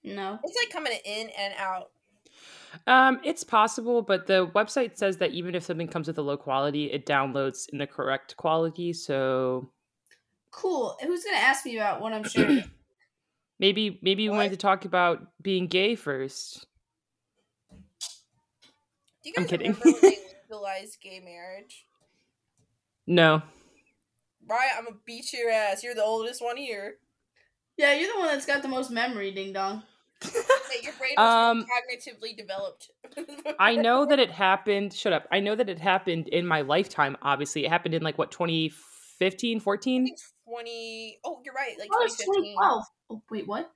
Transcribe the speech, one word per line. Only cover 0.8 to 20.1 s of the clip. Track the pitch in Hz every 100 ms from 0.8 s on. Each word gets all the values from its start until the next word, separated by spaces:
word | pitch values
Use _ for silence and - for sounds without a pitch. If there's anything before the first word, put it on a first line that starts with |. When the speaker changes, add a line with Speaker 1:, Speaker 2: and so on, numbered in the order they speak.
| 294 226
Speaker 2:
in | 196 214 226 -
and | 196 196
out. | 190 185 - _ _ _ _ _ - - - - -
Speaker 3:
Um, | 262 262 262
it's | - 320
possible, | - 226 220 233 226 240
but | - 190 185
the | 190 180
website | 196 214 - 233 -
says | 202 185
that | 175
even | 170 175
if | 175
something | 175 165 165
comes | 170 156
with | 160
a |
low | 143 143
quality, | - 135 143 147 147
it | 139
downloads | - 143 135 131 135 127 -
in | 143
the | 143
correct | - 143 135 - -
quality, | 160 160 165 160 170
so | 170 - 135 131 131 131 127 131 _ _ _ _ _ _ _ _
Speaker 1:
Cool. | - 381 320 220 -
Who's | 294 349
gonna | 381 311
ask | 240 262
me | 269 226
about | 208 180
what | 220
I'm | 220
sharing? | 214 - - 277 - - _ _ _
Speaker 3:
<clears throat> | _ _ _ _ _
Maybe, | 190 202 214 175
maybe | 185 196 214
we | 208
wanted | 202
Speaker 2:
What? |
Speaker 3:
to | 185
talk | 202 190
about | 196 180 175 170 - _
being | 196 185 180
gay | 180 202
first. | 226 - 135 135 - - - - _ _ _ _ _ _ _ _ _ _ - - _ - - _ _ _ _ _ _ _ _ _ _
Speaker 2:
Do | -
you | -
Speaker 3:
I'm |
Speaker 2:
guys | 180
Speaker 3:
kidding. | 175 -
Speaker 2:
remember | 208 320
when | - 381